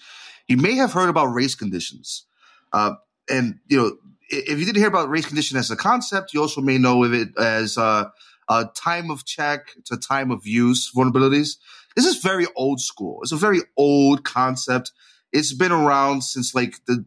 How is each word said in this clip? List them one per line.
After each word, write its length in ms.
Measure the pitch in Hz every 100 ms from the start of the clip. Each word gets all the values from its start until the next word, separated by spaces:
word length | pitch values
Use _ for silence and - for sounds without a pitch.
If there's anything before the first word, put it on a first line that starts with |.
| - - - - -
you 100 | 127
may 180 | 175 262
have 180 | 254
heard 160 | 180 180
about 160 | 165 135
race 300 | 120 135 -
conditions. 720 | 107 90 - - - - - _ _ _ -
Uh, 220 | 104 104 101 _ _ -
and, 300 | 131 120 - -
you 100 | 135
know, 200 | 113 - - _ - 143
if 220 | - 147
you 80 | 180
didn't 120 | 208
hear 100 | 208
about 220 | 196 143
race 180 | 156 -
condition 300 | 147 147 131
as 120 | 113
a 60 | -
concept, 580 | 196 247 247 196 190
you 80 | 147
also 180 | 147 147
may 200 | 135 131
know 240 | 127 123
of 100 | 120
it 160 | 120 110 -
as, 400 | 113 110 110 117
uh, 280 | 113 107 104 - _ _ -
a 160 | 113 113 -
time 360 | 165 170 170
of 140 | 139 -
check 420 | - 147 143 - - -
to 100 | 123
time 360 | - 135 131
of 160 | 110 104
use 440 | 117 120 127 -
vulnerabilities. 640 | 123 127 131 135 143 147 - _ - _ -
This 100 | 320
is 120 | 320
very 300 | 190 190 170 -
old 260 | 131 131
school. 380 | - - 92 -
It's 100 | 123
a 60 | 156
very 220 | 208 185 - -
old 460 | 143 143 139 143
concept. 680 | - 123 131 131 - 127 120 _ _ _ _
It's 220 | 143 139
been 180 | 131 185
around 520 | 170 147 139 139 139
since, 320 | 127 135 123 131
like, 280 | 117 - -
the 200 | 123